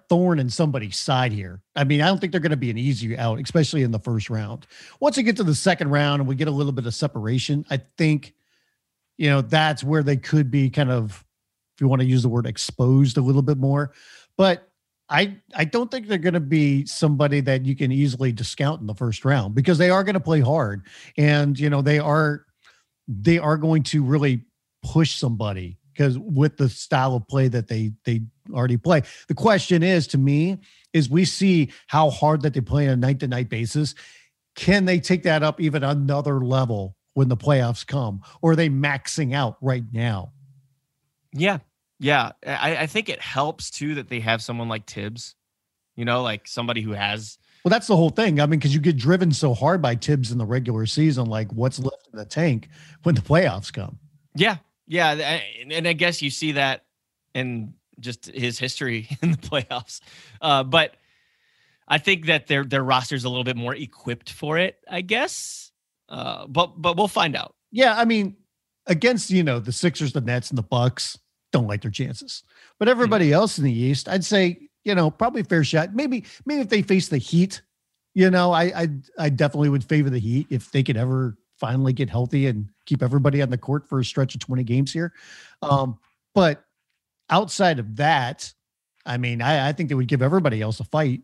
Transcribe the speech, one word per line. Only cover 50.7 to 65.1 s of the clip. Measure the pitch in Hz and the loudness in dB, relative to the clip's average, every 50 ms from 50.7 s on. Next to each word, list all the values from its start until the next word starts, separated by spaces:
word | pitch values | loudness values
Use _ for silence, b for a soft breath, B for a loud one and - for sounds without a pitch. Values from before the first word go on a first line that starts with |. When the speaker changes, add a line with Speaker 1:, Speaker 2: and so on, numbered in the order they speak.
| 117 110 110 | -2 -2 -2
Speaker 1:
season, | 110 - - 151 160 147 123 123 | -2 0 2 2 2 2 0 -2
like, | 113 110 110 110 104 - | -2 -2 -4 -4 -6 -4
what's | 110 120 131 131 - | -2 -2 -2 -2 -4
left | 127 131 - - _ _ 120 | -6 -6 -6 -8 _ _ -16
in | 110 | -14
the | 107 | -14
tank | 104 - 151 165 170 127 110 - - B B B B B B B | -8 -4 -2 0 0 0 -2 -4 -10 B B B B B B B
when | 170 165 | 2 2
the | 113 95 | 2 2
playoffs | - 147 165 190 143 87 92 104 - - | 2 2 4 4 2 0 -4 -8 -10 -10
come? | - 95 - - - _ - _ _ _ _ - | -10 -10 -10 -12 -16 _ -20 _ _ _ _ -4
Speaker 2:
Yeah. | 143 180 226 208 160 - _ _ _ _ | 0 0 0 0 -2 -8 _ _ _ _
Yeah. | - 160 175 170 156 151 | -6 -2 0 0 0 0
th-, | 151 156 | -2 -2
I, | 139 160 165 107 98 110 110 123 135 156 | -4 -4 -4 -6 -8 -12 -16 -12 -8 -6
and | 165 165 170 | -4 -2 -2
I | 170 | -2
guess | 151 175 175 170 - | 0 0 0 0 -2
you | - 139 | -4 -6
see | 123 - 151 156 147 | -6 -4 -4 -4 -2
that | 139 139 135 135 - _ _ _ _ _ _ _ _ _ _ - | 0 0 -2 -2 -4 _ _ _ _ _ _ _ _ _ _ -8
in | 131 127 127 120 117 110 104 - _ _ _ _ - | -8 -6 -6 -6 -8 -10 -12 -14 _ _ _ _ -16
just | 117 123 120 - - | -14 -14 -14 -14 -14
his | - - - 120 123 117 - | -16 -10 -6 -6 -4 -4 -4
history | 127 117 - - 143 131 117 113 113 - 143 | -6 -6 -6 -6 -6 -6 -6 -6 -8 -8 -8
<laughs> | - - | -2 0
in | 175 | 0
the | 165 131 | 0 -2
playoffs. | - - - 143 120 - 123 123 120 - - - - B B B B B B B 160 | -4 -4 -4 -4 -4 -4 -8 -10 -10 -12 -16 -20 -20 B B B B B B B 0
Uh, | 160 143 135 135 | 2 2 2 2
but | 135 131 165 156 - - _ _ _ _ _ _ _ _ _ _ _ _ _ _ _ _ _ _ - | 2 2 2 2 0 -2 _ _ _ _ _ _ _ _ _ _ _ _ _ _ _ _ _ _ -2
I | 147 156 | -2 -2
think | - 202 196 175 156 | 0 0 -2 0 0
that | 156 165 151 - - | 0 0 0 0 -2
their, | 147 139 135 | -2 -2 -2
their | 127 123 139 135 | -2 -2 -2 0
roster's | 127 131 127 123 - 147 135 120 | 2 0 0 0 -2 -6 -6 -6
a | 127 | -6
little | 123 127 127 | -6 -6 -4
bit | 123 127 | -4 -4
more | 120 120 120 135 | -4 -6 -6 -8
equipped | - 151 - - - - - 120 120 - - | -8 -10 -14 -16 -14 -10 -10 -10 -10 -10 -16
for | - - - 147 156 165 | -16 -10 -8 -4 -2 -2
it, | 180 190 - _ _ - | -2 -2 -4 _ _ -12
I | - 175 | -10 -8
guess. | 185 180 | -6 -4